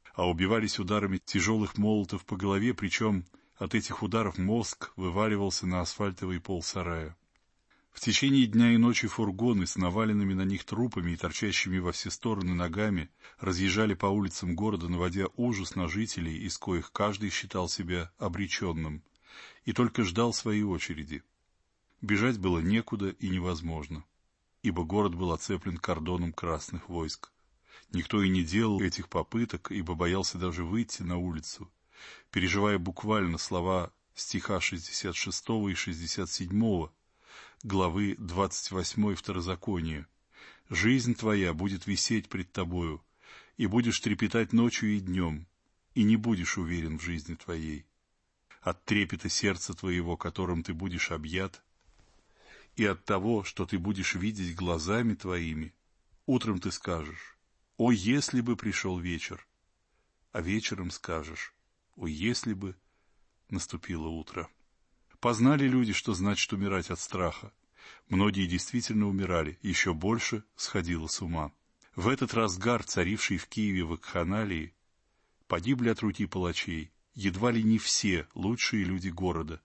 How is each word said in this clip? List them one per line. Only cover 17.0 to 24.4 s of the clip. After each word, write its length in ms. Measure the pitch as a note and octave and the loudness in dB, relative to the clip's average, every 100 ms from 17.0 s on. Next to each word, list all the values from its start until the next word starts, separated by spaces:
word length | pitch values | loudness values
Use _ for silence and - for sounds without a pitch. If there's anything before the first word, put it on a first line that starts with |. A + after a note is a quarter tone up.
| G#2 G2+ G2+ | -2 0 -4
считал 400 | - G#2 F#2+ F2 | -4 -4 -4 -2
себя 420 | - F2 F2 E2+ - | -4 -2 -4 -4 -6
обречённым, 840 | G2+ F#2 F#2+ - F#2 D#2+ D#2 D2+ - _ - - - - | -6 -4 -4 -2 -2 -2 -4 -8 -14 _ -20 -20 -20 -8
и 80 | - | -2
только 320 | G#2 A#2+ - | 2 2 2
ждал 300 | F#2+ F2 A#2+ | 0 2 2
своей 280 | A2 A2+ G#2 | 0 0 0
очереди. 600 | G#2 E2+ - D#2 D2 D2 - _ _ _ _ _ _ _ | 0 -2 -4 -6 -8 -10 -12 _ _ _ _ _ _ _
Бежать 380 | G2+ G2+ B2 A2 | 0 4 4 2
было 220 | F#2 E2+ | 2 4
некуда 500 | E2+ A2 - G#2+ G2 | 4 2 2 -2 -4
и 180 | - F#2 | -4 -2
невозможно, 760 | F#2 F2+ E2 E2 D#2+ D2 D#2 - _ _ _ | 0 0 -2 -4 -6 -8 -10 -12 _ _ _